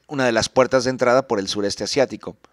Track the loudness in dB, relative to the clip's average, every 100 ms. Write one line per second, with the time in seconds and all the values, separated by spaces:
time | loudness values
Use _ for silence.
0 | _ -2 0 0 0 0 2 2 0 0
1 | 2 2 2 -4 -2 -4 -4 -4 -4 -2
2 | -2 -4 -14 -16 _